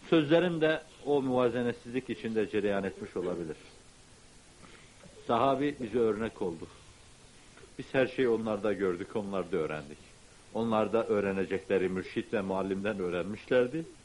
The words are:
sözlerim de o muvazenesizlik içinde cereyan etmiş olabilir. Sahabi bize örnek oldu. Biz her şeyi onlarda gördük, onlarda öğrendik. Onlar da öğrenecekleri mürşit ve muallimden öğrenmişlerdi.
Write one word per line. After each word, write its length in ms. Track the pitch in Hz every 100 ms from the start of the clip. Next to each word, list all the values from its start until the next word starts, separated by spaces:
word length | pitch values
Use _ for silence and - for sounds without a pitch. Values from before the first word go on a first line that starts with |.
| -
sözlerim 500 | 165 143 165 180 165
de 220 | 156 156 - - -
o 160 | 143
muvazenesizlik 880 | 131 127 123 120 120 117 120 123 127
içinde 400 | 110 117 110 104
cereyan 340 | 107 101 98
etmiş 320 | 95 - 101 98
olabilir. 400 | 87 87 82 73 - - - - - - - - - - - - - - - - -
Sahabi 500 | 117 135 135 147 147
bize 180 | 117 117
örnek 440 | 113 104 113 -
oldu. 240 | 95 82 82 - - - - - - - - - - -
Biz 80 | 127
her 140 | 139 127
şeyi 220 | - 127
onlarda 440 | 110 110 104 107
gördük, 440 | 98 95 87 95 113
onlarda 400 | 98 98 85 90
öğrendik. 420 | 76 76 73 76 - - - - -
Onlar 380 | 110 117 110 104
da 140 | 113 110
öğrenecekleri 840 | 104 98 95 92 95 - 95 92
mürşit 440 | 92 87 - -
ve 80 | 113
muallimden 580 | 95 95 95 95 101 101
öğrenmişlerdi. 880 | 90 87 87 104 - 127 123 156 165 -